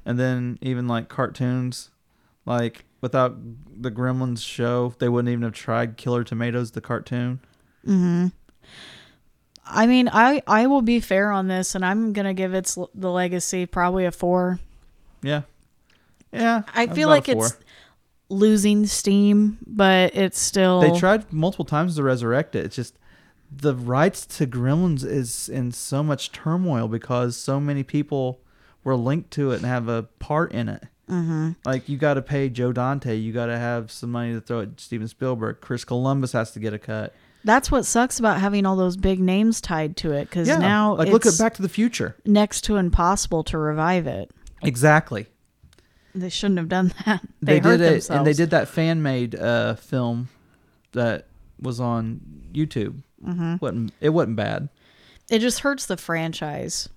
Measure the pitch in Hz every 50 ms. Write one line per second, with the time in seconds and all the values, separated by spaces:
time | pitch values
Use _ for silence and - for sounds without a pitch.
0 | - 113 120 123 127 127 127 123 123 123 120 - - 131 127 123 123 120 120 113
1 | 117 - - - 127 - - - 127 123 127 127 127 127 123 - - - _ _
2 | _ _ _ _ _ _ _ _ - - 120 120 117 113 - - - _ _ _
3 | - 123 - 135 127 123 - - 113 117 117 127 - - - 104 120 127 104 120
4 | 127 127 127 127 131 127 120 110 - - - - 120 120 123 123 123 123 120 -
5 | 127 120 120 120 120 120 120 117 117 113 104 - - - 113 117 120 117 110 -
6 | - 135 120 120 117 - 117 113 120 120 117 123 120 113 - 110 - - 120 110
7 | - - 123 120 123 123 127 131 _ _ _ _ _ _ _ _ - 233 196 185
8 | 175 175 175 175 180 185 - - _ _ _ _ _ - - - - - - -
9 | - _ _ _ _ _ _ _ _ _ _ - - - - - 220 233 254 254
10 | 247 240 - 214 233 254 294 269 - - 202 214 240 262 277 277 233 220 240 233
11 | - - 190 190 202 208 202 190 190 190 185 185 185 - - 185 185 180 196 220
12 | 226 220 202 208 196 196 190 185 190 185 185 190 185 - - 180 180 - - 196
13 | 190 185 180 180 180 180 180 180 - - - 185 180 - - 185 175 180 185 190
14 | 185 175 - - - 175 180 180 180 180 185 180 - - - - _ _ _ _
15 | _ _ - - - 139 147 147 139 _ _ _ _ _ _ _ _ _ _ _
16 | _ _ _ _ _ _ - 233 233 233 233 220 208 - - 233 240 202 165 226
17 | 311 302 302 285 - 277 247 220 110 117 - - _ _ - - - _ _ _
18 | _ _ _ _ _ - 190 196 208 220 214 208 196 208 208 208 214 202 - -
19 | - 202 196 202 202 202 208 208 208 208 214 - - - - 214 196 190 190 185
20 | 185 - - 196 190 185 - - - - - 196 185 185 180 180 170 160 170 175
21 | 180 185 214 220 214 - 160 156 156 185 190 - 156 - 151 151 165 180 160 151
22 | 139 135 131 117 120 113 120 139 156 - - 101 - 101 - - - - - _
23 | _ - - _ _ _ _ _ _ - 143 135 143 147 131 123 120 120 127 135
24 | 160 196 - - - - - - 156 123 120 123 120 131 147 165 185 180 156 131
25 | 135 - 104 139 127 113 - - - - 113 131 120 123 120 - - - 139 139
26 | 151 156 143 131 - - - - - 156 165 180 185 175 143 117 117 110 113 113
27 | - - 127 123 123 123 120 - - - 135 139 147 143 143 139 131 - - 147
28 | 143 - 147 135 131 127 127 - _ _ _ _ _ _ _ _ - 131 131 123
29 | 117 131 147 165 - - - 151 143 135 123 - - 123 127 123 117 113 117 113
30 | 113 - _ - - - 147 156 170 - - 117 117 110 101 - - - _ _
31 | _ - 185 175 170 165 160 156 156 160 170 - - 131 131 131 - - 143 131
32 | 156 147 143 135 127 - 143 139 139 135 117 123 123 123 120 123 123 131 139 139
33 | - 127 110 113 110 113 107 120 120 117 117 117 120 120 120 117 113 110 - -
34 | - 120 120 120 120 117 117 113 - - 120 117 101 107 - - - - 120 113
35 | 107 113 - - 131 131 127 113 110 110 110 - - - 123 120 - - 120 123
36 | 127 135 139 139 131 120 - 120 113 - - 107 107 110 107 107 - - 110 110
37 | 110 - - _ _ _ _ _ - 208 - 320 - - 294 254 - - - 233
38 | 247 254 - - 226 214 185 190 190 202 202 202 196 190 190 190 185 180 180 190
39 | 190 190 190 185 185 185 185 196 214 226 226 - - - 175 156 156 151 175 -
40 | - 160 143 143 - - - 180 170 233 302 330 180 196 208 214 214 214 202 -
41 | 160 196 202 226 - 226 170 165 220 226 226 - 190 170 - 208 220 240 - -
42 | 110 - - _ - 208 202 208 208 208 - - - - 208 202 180 175 - -
43 | 170 175 196 196 - - 175 160 156 - - 160 151 151 151 156 156 170 185 180
44 | 160 135 - 98 - - _ _ - - - - 180 156 123 120 135 151 151 156
45 | - - 120 101 107 - _ _ _ _ _ _ _ - _ _ _ _ _ _
46 | _ _ - 190 180 185 - - 208 202 190 175 165 165 180 185 185 180 - -
47 | - - 214 - - - - - - 143 151 151 139 165 180 170 170 165 160 170
48 | - - 156 143 147 156 151 147 170 156 170 156 - - - 170 160 160 165 160
49 | 151 139 131 123 123 117 - - - 117 117 117 113 113 113 - - - 143 127
50 | 123 120 117 120 123 127 _ _ _ _ _ _ _ _ _ _ _ _ - 120
51 | 120 117 104 - - _ _ - - - - - - 127 120 120 123 120 117 117
52 | 113 113 113 - - - - - - - - 147 156 151 - 123 104 101 - 139
53 | - _ _ _ - - 175 175 165 165 170 180 156 123 87 117 113 101 - -
54 | - 151 156 170 143 110 113 110 104 107 107 - - 143 _ _ _ _ _ _
55 | _ _ - _ _ - 233 220 226 247 233 - - 277 277 269 - - 190 170
56 | - - 170 165 160 165 156 - 156 151 147 - - - - - - - -